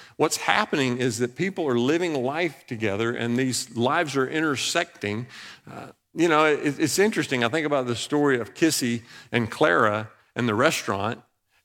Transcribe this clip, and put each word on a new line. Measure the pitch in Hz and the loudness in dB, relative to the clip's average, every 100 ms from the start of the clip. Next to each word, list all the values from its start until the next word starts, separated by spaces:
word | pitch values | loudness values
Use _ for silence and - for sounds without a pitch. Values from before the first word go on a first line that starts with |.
| - - | -16 -2
what's | 151 - | -2 0
happening | - 196 214 156 131 123 | 0 0 2 0 0 0
is | 127 110 | -2 -2
that | 123 | -4
people | 123 185 190 156 | -2 -4 -2 0
are | 120 | 2
living | 127 165 175 147 | 2 2 0 -2
life | 123 151 175 135 - | -2 -2 -4 -6 -12
together | 113 107 98 117 | -4 -2 0 -2
and | 117 117 120 | -2 -2 0
these | 131 120 - 113 | 0 -2 -6 -2
lives | 123 160 160 135 | 0 0 0 0
are | 127 | 0
intersecting. | 156 160 127 - - - - 104 107 123 - - - - | 0 -2 -2 -2 -2 -4 -6 -6 -6 -8 -14 -18 -20 -18
Uh, | - - - _ | -16 -16 -20 _
you | 160 170 | 0 4
know, | 151 156 | 6 4
it, | 143 147 135 | 4 0 0
it's | 156 - | -2 2
interesting. | 208 208 143 127 | 2 2 -2 0
I | 117 | 0
think | 160 151 | 0 0
about | 143 123 | 0 -2
the | 113 | -4
story | - 147 147 123 | -2 2 2 2
of | 107 | -2
Kissy | - 165 - 123 117 - - - | 0 0 2 -2 -2 -6 -20 -4
and | 117 110 | -2 -2
Clara | - 151 165 110 104 107 _ _ | 2 4 4 4 0 -6 _ _
and | - 120 | -6 -2
the | |
restaurant. | 107 147 - - 98 104 127 - _ _ _ | 2 2 0 -4 -2 -2 -6 -14 _ _ _